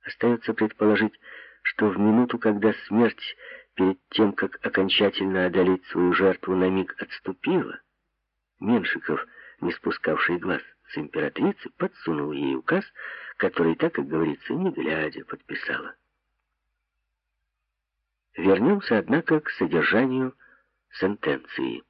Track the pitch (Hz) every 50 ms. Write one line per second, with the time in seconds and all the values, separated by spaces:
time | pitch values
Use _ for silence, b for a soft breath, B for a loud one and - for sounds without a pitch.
0 | _ - - _ - 120 120 113 - - 110 - 110 110 - _ 107 107 107 98
1 | 110 104 _ B B B B B B B B B B - - - 110 107 92 90
2 | 104 107 110 117 123 123 - 120 - 113 104 104 101 110 101 - - - 98 110
3 | 120 110 - - - - - B B B B B B B _ - 95 95 95 _
4 | _ _ - - 110 101 98 - - 95 - - - - - - 95 98 - -
5 | 104 98 - - 95 95 95 92 90 90 87 95 90 92 92 92 _ - - 87
6 | 87 90 87 - 98 95 92 - - - 95 92 92 92 95 95 92 90 - -
7 | - - - - _ 95 92 _ - - 185 180 - - - - _ _ _ _
8 | _ _ _ _ _ _ _ _ _ _ _ _ 92 104 123 113 90 - - -
9 | - - 76 - - B B B B B B B - 87 85 - - 87 82 -
10 | - - 78 76 - - 87 87 85 92 85 65 - - _ _ _ - - -
11 | 76 71 - 76 76 71 - - 131 196 202 _ - - _ _ 175 208 _ -
12 | - - - 73 71 - 76 69 71 69 67 65 - - - 190 202 - B B
13 | B B B B B B B _ - 92 - 87 85 82 82 - - 82 - -
14 | 69 69 78 80 82 - 71 - - - - 160 190 190 - - 64 73 78 80
15 | 78 - - - - _ - - _ - - - - - - - - - - _
16 | _ _ _ _ _ _ _ _ _ _ _ _ _ _ _ _ _ _ _ _
17 | _ _ _ _ _ _ _ _ _ _ _ _ _ _ _ _ _ _ _ _
18 | _ _ _ _ _ _ _ - 82 95 95 92 110 156 208 202 196 - 120 107
19 | 95 - 120 160 165 - 160 156 156 - - - 98 80 87 82 78 - - 110
20 | 131 131 127 131 131 127 - b b b b b b b b b _ _ - -
21 | 95 95 104 101 - 76 71 65 - - - - 65 64 60 60 -